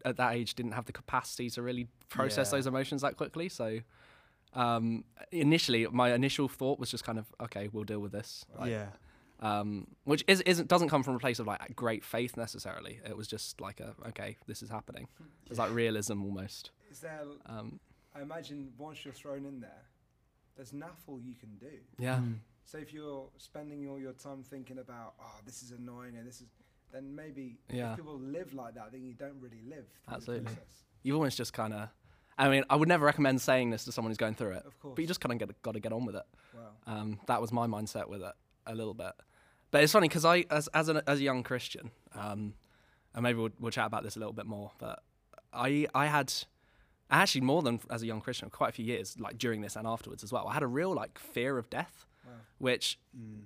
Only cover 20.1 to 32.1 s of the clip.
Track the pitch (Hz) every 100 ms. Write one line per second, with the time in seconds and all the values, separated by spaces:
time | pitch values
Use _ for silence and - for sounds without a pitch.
20.1 | _ _ _ _ - 123 143 165 175 -
21.1 | 135 123 120 110 104 123 143 - - 123
22.1 | 127 120 113 - _ - 151 151 151 151
23.1 | 139 135 - - 151 151 147 139 139 135
24.1 | 127 143 135 127 139 123 131 120 120 113
25.1 | - 113 - 104 123 127 120 120 120 123
26.1 | 117 120 123 123 _ _ _ _ 131 139
27.1 | 147 156 139 131 117 - 127 117 113 151
28.1 | 143 131 151 180 135 117 117 110 131 127
29.1 | 120 143 139 123 113 113 151 - - -
30.1 | 120 113 120 110 110 - - _ _ 131
31.1 | 147 143 - 117 - 110 107 110 _ _